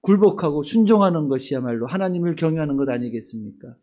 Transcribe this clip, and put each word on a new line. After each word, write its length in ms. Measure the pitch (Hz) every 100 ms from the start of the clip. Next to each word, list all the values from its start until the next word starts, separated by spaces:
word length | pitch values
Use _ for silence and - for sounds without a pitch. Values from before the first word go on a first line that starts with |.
굴복하고 640 | - 196 202 202 165 147
순종하는 640 | 147 226 214 220 196 170 147
것이야말로 580 | 131 135 135 123 117 120
하나님을 480 | 180 190 180 170
경외하는 420 | 165 165 160 151 139
것 120 | 135
아니겠습니까? 880 | 120 123 113 110 113 107 - - 120